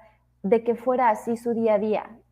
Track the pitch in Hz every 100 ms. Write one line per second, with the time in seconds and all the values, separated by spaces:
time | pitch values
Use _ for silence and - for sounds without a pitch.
0 | - _ _ _ 196 226 233 233 262 254
1 | 247 220 - 233 240 233 226 208 214 208
2 | - - _